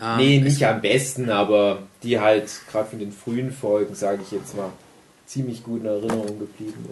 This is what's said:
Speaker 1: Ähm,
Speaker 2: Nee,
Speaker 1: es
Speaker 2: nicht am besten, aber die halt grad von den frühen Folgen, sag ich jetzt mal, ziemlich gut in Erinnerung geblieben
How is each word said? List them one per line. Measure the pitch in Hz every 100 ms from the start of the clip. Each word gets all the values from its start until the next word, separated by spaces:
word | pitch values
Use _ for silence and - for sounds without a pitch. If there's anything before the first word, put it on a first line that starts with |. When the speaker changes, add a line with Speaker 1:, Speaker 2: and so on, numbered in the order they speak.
Speaker 1:
Ähm, | 113 117
Speaker 2:
Nee, | 135 143
Speaker 1:
es |
Speaker 2:
nicht | 135 139 120
am | 113
besten, | 101 127 - - 120
aber | 104 104 104 101 95 - _
die | 120 117
halt | 107 110 104 - -
grad | 110 110
von | 113
den | 101
frühen | 101 - 120 131
Folgen, | - 107 104 98
sag | 95 101 101
ich | 95
jetzt | 101 - 104
mal, | 92 - - - _ _ -
ziemlich | 135 123 113
gut | 117 113
in | 107
Erinnerung | 104 113 113 104 107
geblieben | 104 - 107 - 117